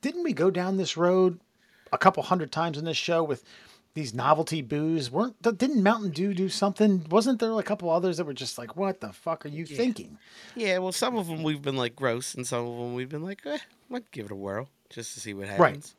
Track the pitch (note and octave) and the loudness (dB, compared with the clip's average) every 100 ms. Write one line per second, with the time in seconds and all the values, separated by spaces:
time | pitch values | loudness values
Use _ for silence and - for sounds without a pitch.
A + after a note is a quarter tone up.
0 | C4+ E4+ E4+ F#3 F3+ F3+ F3+ F#3+ F3+ - | -4 -2 -2 2 2 2 0 0 -2 2
1 | F3 F#3 F#3 F3 _ _ _ _ - - | 4 6 4 2 _ _ _ _ -4 4
2 | F3+ - - F#3 D3+ - E3 D3 E3 D#3 | 4 4 0 0 0 -2 -2 -2 -4 -2
3 | - E3+ D#3 C3 - - - - _ - | 2 2 2 -2 -6 -20 -20 -20 _ -8
4 | C#3 A2+ B2+ D3+ D#3+ D#3+ B2 D3 D#3 E3 | -6 -2 4 4 2 -4 -2 -2 0 0
5 | B2 C3+ B3 - A3+ G3+ C4+ C#4 G3 A3+ | 0 -2 -2 0 -2 2 2 4 4 4
6 | G3+ D3 G3 F3+ F#3+ - G3+ F#3+ G#3+ F#3+ | -2 -2 -2 0 -2 2 0 4 4 4
7 | D#3 F#3 A3+ A#3 A3+ A3 - G#3 F3 E3 | 4 4 4 0 0 -2 -2 -4 2 2
8 | F3+ D#3+ E3 C3 - - A#2 D#3+ G3 F#3+ | 2 0 -4 -6 -8 -8 -12 -4 -4 -4
9 | G#2+ F#2+ - E3 D3+ D3 D#3 D3 B3 A3 | -10 -8 -6 -6 -6 -10 -8 -2 0 0
10 | E3 D3 - - - - G#3+ F#3 F#3 F3+ | -8 -18 -20 -20 -16 -4 0 0 0 -2
11 | B3+ A#3+ E3+ D#3+ D#3 D3 C#3+ C3+ A#2+ - | -2 0 -4 -2 -2 -2 -2 -2 -2 0
12 | C3+ A#2 C3 - B2 B2 A#2+ A#2+ A#2+ B2 | -2 0 -4 -8 -4 -4 -4 -6 -6 -6
13 | C3 D3+ E3+ G3+ - D4+ - _ _ B3+ | -6 -8 -10 -10 -8 -8 -10 _ _ -12
14 | A3+ C#3+ G#2 G2 G2 G2+ C3+ _ _ - | -10 -12 -10 -8 -6 -6 -8 _ _ -14
15 | A#2 - A2 G2 G2 G2+ D#3 C#3+ - | -12 -12 -10 -8 -6 4 4 4 -14